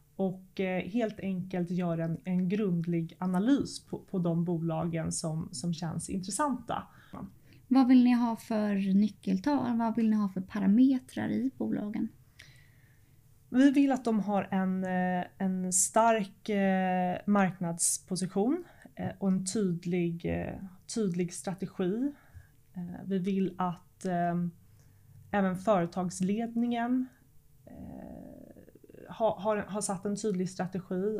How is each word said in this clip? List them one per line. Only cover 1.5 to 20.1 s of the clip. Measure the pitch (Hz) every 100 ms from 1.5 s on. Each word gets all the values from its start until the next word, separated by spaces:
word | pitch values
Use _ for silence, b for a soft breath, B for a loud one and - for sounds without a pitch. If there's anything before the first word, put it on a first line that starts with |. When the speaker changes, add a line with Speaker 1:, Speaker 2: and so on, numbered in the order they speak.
| 180 175
Speaker 1:
gör | 180 175 165
en, | 165 160
en | - 180 185
grundlig | 214 208 170 165 170 165 -
analys | 185 180 220 277 - - -
på, | -
på | - 196
de | 170 165 175
bolagen | 170 165 160 170 160 160
som, | 170 165 156 -
som | - 170
känns | 160 165 - -
intressanta. | 196 185 196 294 240 - - - b b - - - b b -
Speaker 2:
Vad | 254 254
vill | 262
ni | 247
ha | 240 240 226
för | - 214 208 202 196
nyckeltal? | 196 208 - 196 190 233 285 247 226
Vad | 226 226
vill | 220
ni | 214
ha | 202
för | 190
parametrar | 190 214 190 214 262 254 254 220 220
i | 214 254 -
bolagen? | 220 202 208 220 220 - - b b b b b b b b b - - -
Speaker 1:
Vi | 247 285
vill | 277 277
att | 254 240
de | 220
har | 196 202 -
en, | 190 190 185
eh, | 185 185 180 180 - -
en | 190 185 185
stark, | 185 - 220 226 226 190 - -
eh, | 202 196 190 185 185 180 180 -
marknadsposition, | 202 185 185 170 170 - - - 180 185 202 220 339 349 b b -
eh, | 180 -
och | 196
en | 190 190
tydlig, | 226 190 170 170 180 170